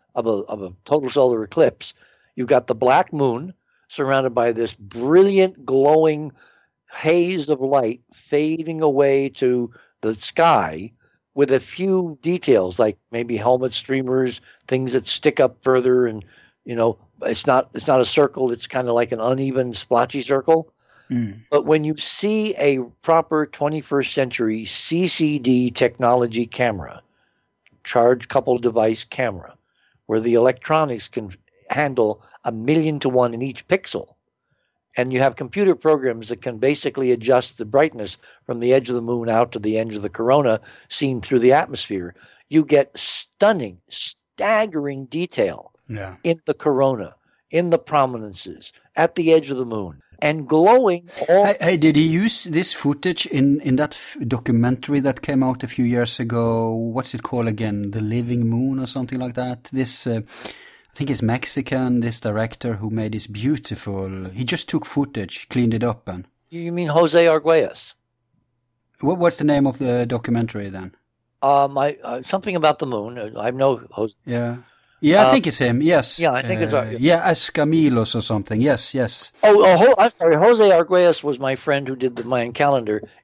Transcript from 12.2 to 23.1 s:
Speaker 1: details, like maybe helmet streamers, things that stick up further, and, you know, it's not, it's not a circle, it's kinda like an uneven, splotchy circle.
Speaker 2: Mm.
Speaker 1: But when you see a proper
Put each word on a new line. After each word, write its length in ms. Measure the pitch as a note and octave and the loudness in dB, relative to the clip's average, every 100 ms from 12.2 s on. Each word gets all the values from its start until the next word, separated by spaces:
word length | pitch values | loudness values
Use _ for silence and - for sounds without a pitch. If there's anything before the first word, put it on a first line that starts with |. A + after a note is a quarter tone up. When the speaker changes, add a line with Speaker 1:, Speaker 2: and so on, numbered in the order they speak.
Speaker 1:
details, 580 | E3 F3+ C#3+ G#2+ F#2 F2+ | -4 -2 2 2 2 0
like 180 | A2 - _ | 0 -2 _
maybe 240 | A#2 A#2+ G#2+ | -8 -6 -2
helmet 380 | A#2 B2+ B2+ | 0 0 0
streamers, 640 | - - C3+ B2+ C3 B2+ G#2+ _ _ - | -6 -4 -4 -2 -2 -2 -6 _ _ -4
things 240 | C3 B2+ | -4 -2
that 120 | B2+ - | -4 -4
stick 340 | - D3+ - | -2 0 2
up 160 | B2+ - | 0 0
further, 460 | C3+ B2+ B2+ B2+ A#2+ | 0 2 4 2 2
and, 160 | G#2+ - _ _ _ | -2 -14 _ _ _
you 120 | - A#2 | -8 -2
know, 220 | A#2 G#2+ _ - | -2 -2 _ -8
it's 220 | - A2 C#3+ | -6 -4 0
not, 240 | B2+ - | 0 0
it's 140 | A2+ D3+ | -4 0
not 120 | C3 | 2
a 60 | A2+ | 2
circle, 460 | D#3 C#3 C3+ B2+ | 2 2 0 -4
it's 160 | A#2+ - | -4 -6
kinda 260 | C3 B2 | -6 -2
like 180 | A#2 A#2 | 0 0
an 80 | A2+ | -2
uneven, 540 | A#2 C3 C3+ B2+ B2 | -2 -2 -2 -2 -4
splotchy 480 | G#2+ - A#2+ B2 C#3+ | -6 0 0 0 -4
circle. 500 | A#2+ C3+ E3 E3 D#3+ _ _ _ - | -2 0 2 2 0 _ _ _ -6
Speaker 2:
Mm. 300 | A#2+ G#2+ G#2+ - | -4 -4 -8 -2
Speaker 1:
But 140 | D3 D3 | 0 2
when 180 | D#3 | 0
you 120 | D3+ D3+ | 0 -6
see 580 | - - G#3 G#3+ G#3+ - | -8 -4 -2 -2 -2 -2
a 240 | C#3+ C3 A#2+ _ | 0 0 -4 _
proper 420 | - | 0